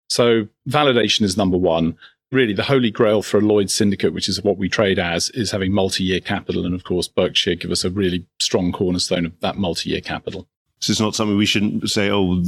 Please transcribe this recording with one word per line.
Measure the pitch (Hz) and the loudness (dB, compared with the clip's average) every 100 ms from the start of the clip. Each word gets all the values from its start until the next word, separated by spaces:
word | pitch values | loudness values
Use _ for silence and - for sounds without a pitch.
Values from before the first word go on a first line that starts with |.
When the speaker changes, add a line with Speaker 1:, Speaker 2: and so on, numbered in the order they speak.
| _ | _
Speaker 1:
So | - 120 113 104 _ - | 2 4 4 0 _ -4
validation | 147 147 120 107 - | 0 2 2 2 2
is | 104 90 | 0 2
number | 95 87 | 2 2
one, | 90 82 82 82 - _ _ | 2 2 0 -4 -14 _ _
really | 131 117 | 0 0
the | 98 | 0
holy | - 135 120 | 0 2 2
grail | 104 110 107 | 2 2 2
for | - 104 | 2 2
a | |
Lloyd's | 107 104 98 | 4 4 2
syndicate, | - 104 98 90 | 0 0 2 0
which | 87 - | -2 -4
is | 98 | -2
what | 101 95 | -2 0
we | 92 | -2
trade | - 101 95 | 0 2 2
as, | 87 85 - | 0 -2 -4
is | 131 101 | -4 -4
having | 104 95 | -2 0
multi-year | 95 95 - 92 90 | 0 0 0 -2 -2
capital. | - 98 - 90 90 | -2 -6 -4 -4 -4
And | |
of | 90 | -4
course, | - 90 - | -4 -4 -2
Berkshire | - 90 - 98 | -2 0 0 -2
give | 87 90 | -4 -4
us | 90 | -4
a | 92 | -2
really | 95 92 87 - _ | -2 -2 -2 -6 _
strong | - 107 87 | -2 0 0
cornerstone | - 95 90 - 90 85 | 0 0 0 -2 -2 -2
of | - | -4
that | 98 - | -6 -2
multi-year | 90 82 - 78 | -4 -4 -4 -6
capital. | - 78 - 95 - _ _ _ | -6 -10 -8 -12 -16 _ _ _
Speaker 2:
So | - | -4
it's | 107 | 0
not | 107 | 0
something | 101 107 101 | 0 0 2
we | 104 | 2
shouldn't | 107 104 113 104 | 2 0 -2 -2
say, | 110 101 | 0 0
"Oh, | 101 92 90 | 2 2 2